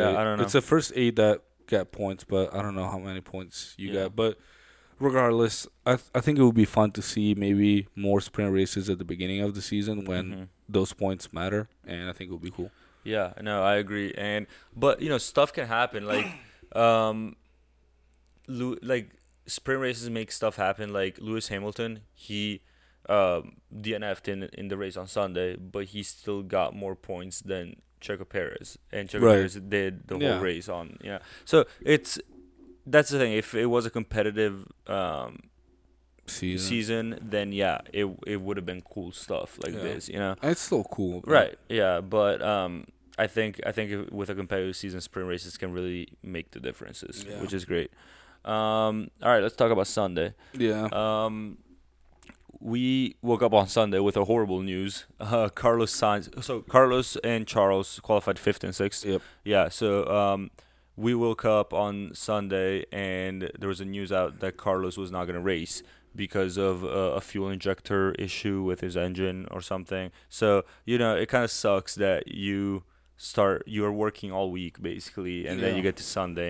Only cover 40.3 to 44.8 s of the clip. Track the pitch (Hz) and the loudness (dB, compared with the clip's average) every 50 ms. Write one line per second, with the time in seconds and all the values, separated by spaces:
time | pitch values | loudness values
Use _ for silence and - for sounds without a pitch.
40.3 | 95 - - 160 170 - - - 180 120 98 - - - 98 90 87 90 90 120 | -4 -2 -2 -2 0 0 0 0 0 -2 -2 -4 -4 -4 -4 -4 -4 -6 0 4
41.3 | 156 135 98 - - - _ - 113 110 101 92 90 87 95 92 104 107 104 101 | 6 6 6 4 0 -8 _ -2 0 2 2 4 2 0 -2 0 2 4 4 4
42.3 | 90 - 69 104 104 98 92 87 90 80 - - _ _ _ _ - - 110 107 | 2 2 0 0 0 0 0 -2 -4 -8 -12 -16 _ _ _ _ -4 -2 -2 0
43.3 | - 113 110 107 98 - - - 107 110 107 101 104 101 101 - - 101 98 95 | 0 -2 -2 -2 -4 -6 -6 -4 -4 -4 -4 -4 -4 -6 -6 -8 -8 -6 -6 -6
44.3 | 98 98 95 87 98 95 92 95 92 - | -6 -6 -6 -4 -2 -2 -2 -2 -4 -6